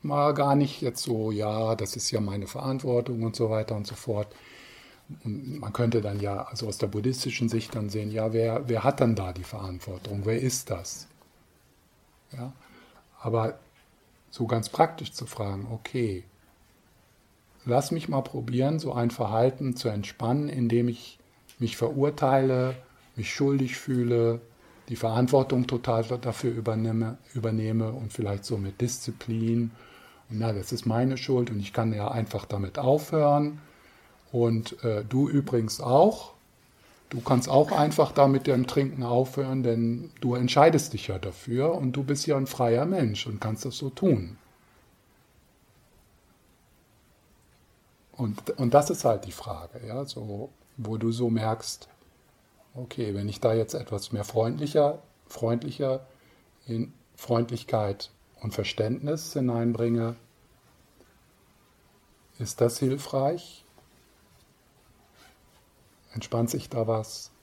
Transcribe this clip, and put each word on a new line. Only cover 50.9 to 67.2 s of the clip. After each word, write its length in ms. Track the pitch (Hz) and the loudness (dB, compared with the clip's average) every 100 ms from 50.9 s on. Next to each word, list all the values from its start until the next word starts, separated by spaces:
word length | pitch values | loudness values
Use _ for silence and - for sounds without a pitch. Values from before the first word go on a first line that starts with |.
| 110 | -2
du 140 | 113 | -2
so 180 | 113 120 | 0 0
merkst, 580 | 113 110 110 - - - _ _ _ _ _ _ _ _ 123 | 2 0 -2 -6 -12 -16 _ _ _ _ _ _ _ _ -14
okay, 400 | 123 - 107 101 | -10 -6 -4 -2
wenn 140 | 101 | -4
ich 120 | 101 | 0
da 120 | 117 | 2
jetzt 220 | 113 110 117 | 2 0 -4
etwas 360 | 120 101 - | -6 -8 -4
mehr 140 | 107 101 | -6 -2
freundlicher, 720 | 117 113 - 147 156 147 147 - _ _ | 0 0 0 0 4 4 2 -12 _ _
freundlicher 800 | - 113 117 113 107 135 131 - - _ _ _ _ - | -4 0 0 -4 -4 -2 -2 -6 -20 _ _ _ _ -6
in 260 | 113 - - _ - | -4 -4 -8 _ -18
Freundlichkeit 960 | - 117 117 120 - 113 104 98 - _ _ _ | 0 0 2 -4 -2 0 0 -4 -10 _ _ _
und 120 | 107 | -6
Verständnis 800 | 104 101 - 107 127 143 156 - | -4 -4 -2 -2 -2 -2 -4 -4
hineinbringe, 840 | 147 127 117 117 113 117 117 113 120 _ _ _ _ _ _ _ _ - _ _ _ _ _ _ _ _ _ _ _ _ - | -2 0 2 0 2 2 2 0 -4 _ _ _ _ _ _ _ _ -20 _ _ _ _ _ _ _ _ _ _ _ _ -10
ist 200 | 117 - | -10 0
das 180 | 123 123 | 0 2
hilfreich? 840 | 131 139 143 135 135 175 - - _ _ _ _ _ _ _ _ _ _ _ _ _ _ _ _ - _ _ _ _ _ _ _ _ | -2 -2 -4 0 0 -2 -10 -20 _ _ _ _ _ _ _ _ _ _ _ _ _ _ _ _ -20 _ _ _ _ _ _ _ _
Entspannt 380 | 113 - 117 117 | -12 -4 -2 0
sich 180 | 143 - | -2 -4
da 160 | 120 110 | -2 0
was? 440 | 110 110 - | 0 -2 -12